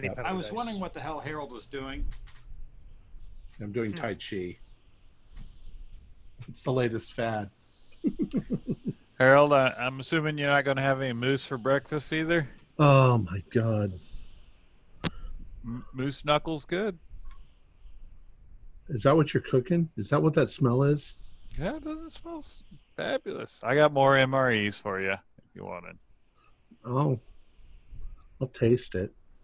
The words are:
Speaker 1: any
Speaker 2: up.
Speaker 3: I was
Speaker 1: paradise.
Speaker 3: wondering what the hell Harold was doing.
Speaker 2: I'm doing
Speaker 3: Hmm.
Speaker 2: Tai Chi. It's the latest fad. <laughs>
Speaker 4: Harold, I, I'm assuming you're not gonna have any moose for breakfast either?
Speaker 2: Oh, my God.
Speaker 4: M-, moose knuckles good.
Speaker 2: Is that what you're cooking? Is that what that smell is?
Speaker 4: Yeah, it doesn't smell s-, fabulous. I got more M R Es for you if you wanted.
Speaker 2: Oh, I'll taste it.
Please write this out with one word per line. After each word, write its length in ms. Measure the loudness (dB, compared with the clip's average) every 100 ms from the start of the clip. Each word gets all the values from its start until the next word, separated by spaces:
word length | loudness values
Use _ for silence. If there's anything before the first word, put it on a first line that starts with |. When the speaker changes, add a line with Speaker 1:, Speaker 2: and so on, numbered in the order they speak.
Speaker 1:
any 60 | -6
Speaker 2:
up. 80 | -6
Speaker 3:
I 120 | -4
was 140 | -4 -4
Speaker 1:
paradise. 40 |
Speaker 3:
wondering 260 | -6 -6 -6
what 140 | -8
the 60 | -8
hell 200 | -10 -8
Harold 320 | -8 -10 -10
was 140 | -14 -12
doing. 400 | -10 -8 -4 -4 -4 -12 -18 -16 -14 -14 -16 -20 -20 -18 -16 -14 -14 -16 -14
Speaker 2:
I'm 100 | -8
doing 200 | -4 -4
Speaker 3:
Hmm. 60 | -4
Speaker 2:
Tai 180 | -6 -8
Chi. 420 | -8 -8 -8 -12 -20 -20 _ -20 -20 -20 -18 -16 -14 -14 -16 -14 -16 -18 -20 -20 -20 -18 -18
It's 140 | -8
the 80 | -2
latest 400 | 0 0 -2 -6
fad. 360 | -4 -2 -2 -6 -12 _ _ -20 -6
<laughs> 60 | -4 -2 -4 -4 -4 -6 -6 -6 -8 -10 _ 2
Speaker 4:
Harold, 320 | 8 8 8
I, 160 | 6 4 0
I'm 220 | -6 -6
assuming 380 | -2 0 0 0
you're 120 | 2
not 140 | 2 2
gonna 160 | 2
have 180 | 2 0
any 120 | -2
moose 320 | -2 0 0 -2
for 120 | -2
breakfast 560 | 2 0 0 -6 -4
either? 360 | -2 2 0 0 -8 -8 4
Speaker 2:
Oh, 400 | 8 10 8 6
my 240 | 2 -4 -2
God. 500 | 0 2 2 0 -4 -12 -12 -12 -18 -20 -20 _ _ -20 -6 -6 -6 -8 -10 -12 -12 -10
Speaker 4:
M-, 180 | -10 -10
moose 300 | -6 -6 -4
knuckles 400 | 0 2 0 -6 -4
good. 340 | -4 -4 -6 -14 -14 -12 -14 -18 -20 _ _ -18 -16 -16 -18 -20 -20 -20 -20 -18 -18 -8
Speaker 2:
Is 140 | 2
that 120 | 4 6
what 180 | 4
you're 80 | 0
cooking? 480 | 2 2 4 2 0 -4
Is 120 | 0
that 120 | 2
what 140 | 4 4
that 160 | 2
smell 320 | 2 2 4
is? 340 | 4 2 -2 -14 -16 -16 -10 -6
Speaker 4:
Yeah, 200 | -6 -6
it 60 |
doesn't 300 | -8 -10 -12
smell 240 | -14 -14 -14
s-, 240 | -14 -18 -20 -20 _ -8
fabulous. 640 | -4 -4 -6 -10 -12 -8
I 100 | 0 4
got 160 | 6
more 240 | 6 6 8
M 200 | 6 4
R 160 | 4
Es 260 | 4 2 -2
for 240 | -4 -2
you 120 | -2
if 420 | -4 -8 -20 _ -14
you 100 | -12
wanted. 320 | -12 -14 -20 _ _ _ _ _ _ _ -18 -4
Speaker 2:
Oh, 340 | 0 0 0 -6 -20 -20 -20 -20 -20 -16 -10 -10 -12 -20 -8
I'll 80 | -8
taste 460 | 0 2 2 0
it. 180 | -6 -6 -10 -20 -20